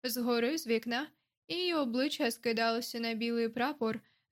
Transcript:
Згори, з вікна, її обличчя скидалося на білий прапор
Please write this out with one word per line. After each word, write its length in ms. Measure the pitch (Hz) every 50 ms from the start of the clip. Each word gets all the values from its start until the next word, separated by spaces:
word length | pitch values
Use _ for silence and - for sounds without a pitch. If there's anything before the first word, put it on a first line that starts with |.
| -
Згори, 540 | 254 220 254 233 247 240 233 240 254 320
з 100 | 320 -
вікна, 400 | 226 233 226 - 240 233 254 302 - - _ _ _ _ _ _
її 260 | - 330 349 359 349 339
обличчя 580 | 302 277 233 226 254 269 302 - - 294 233
скидалося 680 | - - - 240 226 226 226 226 226 240 240 - - 233
на 140 | 233 226 226
білий 360 | 214 233 233 233 233 233 226
прапор 520 | 233 240 240 294 294 - 226 220 220 220 - _ _ _ _ _